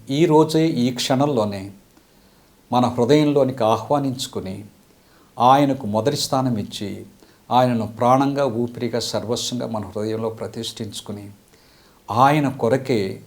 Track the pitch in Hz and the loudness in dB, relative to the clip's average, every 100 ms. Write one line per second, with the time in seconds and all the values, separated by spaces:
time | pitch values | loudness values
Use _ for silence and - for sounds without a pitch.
0 | - 143 165 156 160 160 160 123 123 123 | -4 2 6 6 6 4 2 2 -2 -2
1 | - 131 147 127 104 98 98 - _ _ | 0 2 2 0 -2 -4 -10 -16 _ _
2 | _ _ _ _ _ _ - 123 120 - | _ _ _ _ _ _ -2 0 2 2
3 | 120 151 147 143 127 127 110 110 - 147 | 4 4 4 2 2 2 2 2 0 -2
4 | 135 127 - 101 92 101 104 _ _ _ | -2 -6 -8 -8 -8 -10 -14 _ _ _
5 | _ _ _ - 120 139 139 131 107 107 | _ _ _ 2 4 6 4 0 -2 -2
6 | 127 143 - 135 131 110 95 - 101 92 | 0 -2 -2 0 0 -2 -6 -8 -10 -10
7 | - - - _ - 123 127 117 110 110 | -16 -20 -20 _ 0 2 4 0 -4 0
8 | 120 131 139 139 139 110 120 - 120 120 | 4 4 2 0 -2 -2 -4 -6 -6 -4
9 | - 107 107 117 - 123 120 113 98 104 | -4 -4 -4 -4 -4 -6 -6 -6 -6 -6
10 | 107 110 113 110 101 113 113 - 107 - | -6 -4 -6 -6 -10 -10 -10 -10 -10 -12
11 | - 104 101 101 _ _ _ _ _ _ | -12 -12 -14 -20 _ _ _ _ _ _
12 | - 107 139 151 139 131 113 135 131 117 | -4 4 4 4 0 -2 0 0 0 -2
13 | 95 - | -2 -8